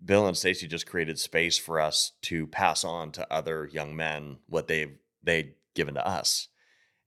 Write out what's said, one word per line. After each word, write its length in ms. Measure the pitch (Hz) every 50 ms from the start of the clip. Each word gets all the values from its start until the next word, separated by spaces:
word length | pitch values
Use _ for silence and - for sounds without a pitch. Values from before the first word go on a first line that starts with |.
| -
Bill 220 | 90 98 101 104 95
and 100 | 87 82
Stacy 280 | - 92 92 - 90
just 220 | 80 80 85 - -
created 320 | - 90 82 80 80 73
space 380 | - - - 80 85 85 80 -
for 240 | - - 82 80
us 320 | 76 76 73 - - - - _
to 260 | - - 87 82 78 76
pass 380 | - - 98 90 76 - -
on 260 | 87 82 85 80 78
to 180 | 73 - - - -
other 360 | 78 76 80 80 78 78 73
young 280 | 71 78 76 73 76 78
men 400 | 80 80 78 76 73 73 69 64 _ -
what 220 | 82 82 76 -
they've, 280 | 82 80 76 73 69 - _ _ _ _
they'd 340 | - 82 85 82 76 69 - _ _ _ -
given 200 | - 82 71 71
to 120 | 67 - 95
us. 400 | 95 80 - - - - - - _ _ _ _ _ _ _ _ _ _ _